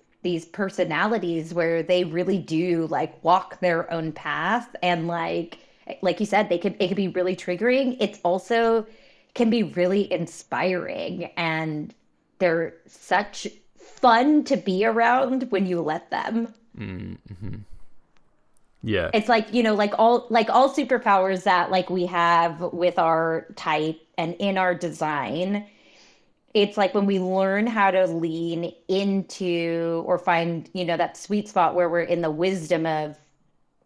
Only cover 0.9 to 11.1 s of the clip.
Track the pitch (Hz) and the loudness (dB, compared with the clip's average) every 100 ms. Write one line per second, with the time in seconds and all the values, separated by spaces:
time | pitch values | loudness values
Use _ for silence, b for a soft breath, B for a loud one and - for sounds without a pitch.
0.9 | 156 202 226 170 165 160 175 165 165 165 | 0 0 0 -2 -4 -4 -2 0 0 2
1.9 | 180 180 165 180 190 - 160 180 170 160 | 2 2 -2 0 -2 0 -2 0 0 0
2.9 | 147 - - 160 185 - - 180 165 170 | -2 -4 -2 2 2 2 -2 0 0 -2
3.9 | 165 160 151 151 147 170 233 233 - 180 | -4 -6 -6 -6 -4 -2 -2 -4 -4 0
4.9 | 175 165 170 165 170 170 - b b - | 0 -2 -4 -4 -4 -6 -12 b b -16
5.9 | - 190 - 208 196 214 175 202 - 185 | -4 -2 0 0 0 2 0 -2 -2 -2
6.9 | 190 190 175 180 185 - 180 226 254 262 | 0 -2 0 -2 -2 -4 -2 2 2 2
7.9 | 247 202 - 175 185 - 226 233 226 220 | 0 -4 -2 0 0 0 2 2 2 -2
8.9 | b b b b - 226 233 180 170 180 | b b b b 0 2 2 0 0 2
9.9 | 196 196 170 170 - - 123 175 180 - | 2 0 -2 -4 -10 -8 -2 -2 -2 -6
10.9 | 90 82 | -8 -8